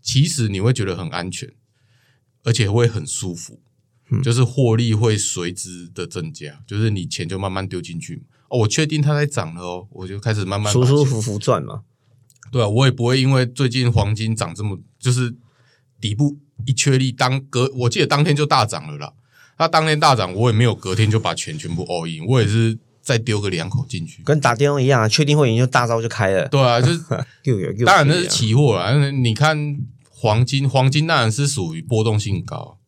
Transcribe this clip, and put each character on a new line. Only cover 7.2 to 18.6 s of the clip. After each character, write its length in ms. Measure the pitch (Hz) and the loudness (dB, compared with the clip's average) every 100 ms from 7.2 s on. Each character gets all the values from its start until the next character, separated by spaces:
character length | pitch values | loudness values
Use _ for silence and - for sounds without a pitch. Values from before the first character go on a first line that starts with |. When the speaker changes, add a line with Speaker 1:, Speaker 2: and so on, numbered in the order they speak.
| 82 | -8
Speaker 1:
就 120 | 95 | -6
慢 100 | 98 | -6
慢 160 | 92 95 | -6 -6
丢 160 | 90 | -8
进 160 | 85 82 | -8 -12
去。 240 | - 85 - _ _ | -12 -16 -18 _ _
哦， 100 | 123 | 0
我 80 | 113 | 0
确 180 | - 151 | 0 -2
定 160 | 156 | 0
它 140 | 143 147 | 0 2
在 100 | 147 | -2
涨 300 | - 82 82 | -4 -8 -8
了 60 | |
哦， 260 | 90 87 95 | -10 -10 -12
我 160 | - 92 | -14 -12
就 140 | 101 | -6
开 140 | 113 | -4
始 100 | 107 | -2
慢 160 | 92 101 | -2 -2
慢 60 | 104 | 0
把 80 | |
钱 140 | 113 127 | 2 4
Speaker 2:
舒 100 | 143 | 4
舒 80 | 139 | 2
服 160 | 117 | 0
服 180 | 110 104 | -4 -4
赚 240 | 120 107 | 0 -2
嘛。 200 | 60 - - _ _ _ _ _ - | -2 -12 -16 _ _ _ _ _ -2
Speaker 1:
对 100 | 123 | 0
啊， 60 | 107 | 2
我 180 | 107 135 | 4 4
也 60 | |
不 140 | 127 117 | 2 0
会 120 | 131 | 2
因 120 | 131 | 4
为 140 | 135 127 | 2 0
最 240 | 127 131 | 0 -2
近 200 | 123 123 | 2 2
黄 240 | 98 101 | 2 0
金 220 | 107 110 110 | -2 -2 -2
涨 180 | 85 | -4
这 80 | 82 | -4
么， 160 | 104 95 - _ | -6 -8 -12 _
就 100 | 127 | -2
是 240 | 123 120 110 _ _ _ _ _ _ | 0 -2 -6 _ _ _ _ _ _
底 120 | 104 | -6
部 240 | 104 143 143 _ _ 113 | 0 0 -2 _ _ -4
一 80 | |
确 240 | 131 143 131 | 0 2 2
立， 160 | 131 | 0
当， 260 | 113 127 131 135 | 0 0 0 -4
隔， 260 | 123 127 | -2 -2
我 160 | 135 120 | 0 -2
记 120 | 143 | 0
得 40 | 147 | 0
当 180 | 143 160 | 2 2
天 100 | 143 | 2
就 100 | 151 | 2
大 200 | 139 | 2